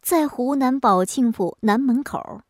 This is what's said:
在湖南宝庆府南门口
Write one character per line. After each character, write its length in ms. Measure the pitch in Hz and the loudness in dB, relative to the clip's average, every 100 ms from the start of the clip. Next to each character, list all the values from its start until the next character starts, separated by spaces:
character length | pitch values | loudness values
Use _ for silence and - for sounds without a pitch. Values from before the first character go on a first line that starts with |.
在 240 | - 339 294 | 0 0 0
湖 300 | - 247 285 | -2 -2 0
南 240 | 262 269 | 0 2
宝 240 | - 185 | 2 2
庆 260 | 185 - 233 | 2 0 0
府 280 | 220 175 - | 0 -4 -2
南 140 | 220 214 | 0 2
门 240 | 269 240 | 2 0
口 400 | 294 - - - | -2 -10 -10 -16